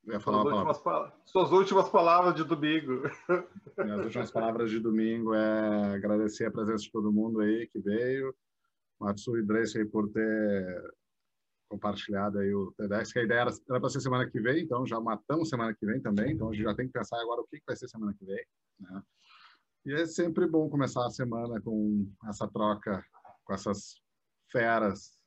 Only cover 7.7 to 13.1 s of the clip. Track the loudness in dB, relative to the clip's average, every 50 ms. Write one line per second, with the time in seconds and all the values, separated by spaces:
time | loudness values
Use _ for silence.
7.7 | _ -6 -2 -2 0 0 0 0 -2 -2 -4 -6 -8 _ _ _ _ _ _ _
8.7 | _ _ _ _ _ _ -4 -4 -4 -4 -4 -2 -2 0 0 2 2 2 2 0
9.7 | 0 -2 -2 0 0 0 0 0 0 0 0 0 2 2 2 2 0 0 -2 -4
10.7 | -8 -10 -12 -14 -18 _ _ _ _ _ _ _ _ _ _ _ _ _ _ _
11.7 | -10 -6 -4 -4 -4 -4 -6 -6 -4 -2 -2 -2 0 0 0 0 0 -2 -4 -6
12.7 | -8 -8 -4 -2 -2 -2 -4 -2